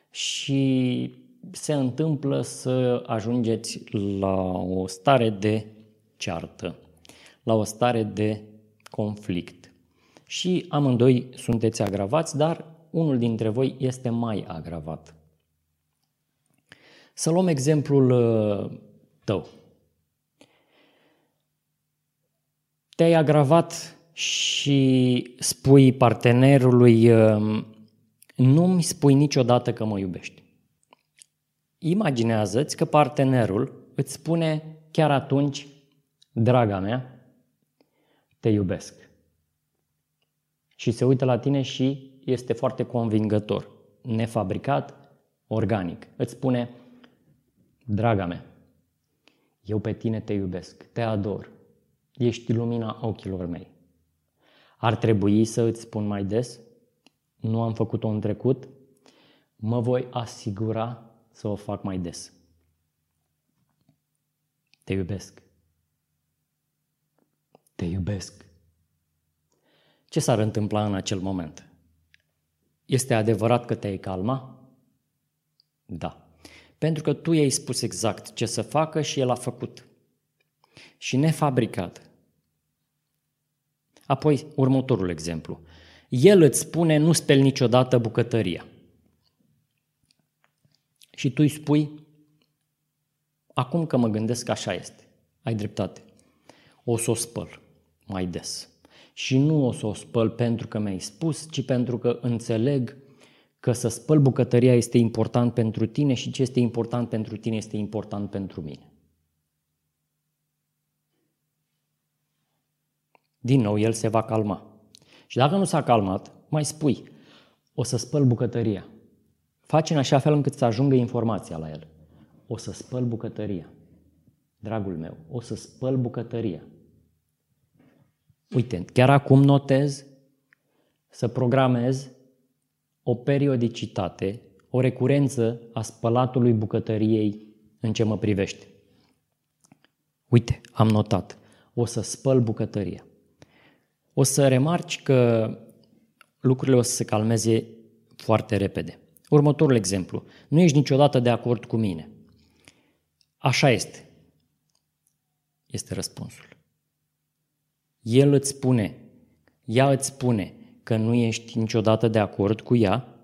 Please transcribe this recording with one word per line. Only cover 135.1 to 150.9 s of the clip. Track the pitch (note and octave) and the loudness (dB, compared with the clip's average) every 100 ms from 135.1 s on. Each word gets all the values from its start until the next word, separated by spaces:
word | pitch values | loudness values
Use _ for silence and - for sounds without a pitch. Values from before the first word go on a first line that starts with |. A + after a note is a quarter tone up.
| C#3 C#3 B2 A2+ A#2 - | 2 2 0 -2 -2 -10
a | A#2 | -10
spălatului | A2 - A#2 A#2 B2+ C3 A#2+ | -10 -4 0 2 2 2 2
bucătăriei | A2 G#2+ A2+ A2+ A2 G#2+ A2 G#2+ G#2 - _ _ _ | 2 0 -4 -2 -2 2 2 0 -4 -16 _ _ _
în | A#2 | -6
ce | G#2+ | -2
mă | G#2+ G#2 | -2 0
privește. | G#2 F#2+ F#2+ - - _ _ _ _ _ _ _ _ _ _ _ _ _ _ _ _ | -2 -2 -4 -8 -20 _ _ _ _ _ _ _ _ _ _ _ _ _ _ _ _
Uite, | A#2+ - - - | 2 2 -6 -6
am | - A2 | 0 2
notat. | G#2+ G#2 F#2+ - - _ _ _ | 4 2 -2 -2 -18 _ _ _
O | - A#2 | -4 -4
să | A#2 | -4
spăl | G2+ - C3+ C3 | -8 -4 2 2
bucătăria. | A2+ G#2+ G#2+ G#2 F#2 - - _ _ _ _ _ _ _ _ _ _ | 2 -2 -6 -6 -8 -10 -18 _ _ _ _ _ _ _ _ _ _
O | - | 0
să | C3+ - C#3 | 0 4 4
remarci | B2+ D3 F3 - - | 4 2 -2 -4 -10
că | - C3 A#2+ A#2 A2 - - _ _ _ _ _ _ _ | 2 4 4 2 0 -6 -18 _ _ _ _ _ _ _
lucrurile | B2+ B2+ C3+ B2+ | 0 0 4 4
o | |
să | A#2 | 2
se | - A2+ | -4 -2
calmeze | G#2+ A2 A2+ G#2+ A2+ - - - _ _ - | 0 0 0 2 0 -2 -18 -20 _ _ -12
foarte | - G#2+ - G2+ | 0 2 2 -2
repede. | G2 - E2+ - _ _ _ | -2 -4 -10 -14 _ _ _
Următorul | D3+ D3 D3 D3+ B2 | 4 4 2 4 2
exemplu. | F#2+ G2 E2 - - - _ | 2 -4 -6 -10 -14 -20 _
„Nu | D3 | 4
ești | F3 C#3+ | 6 4
niciodată | C3 | 2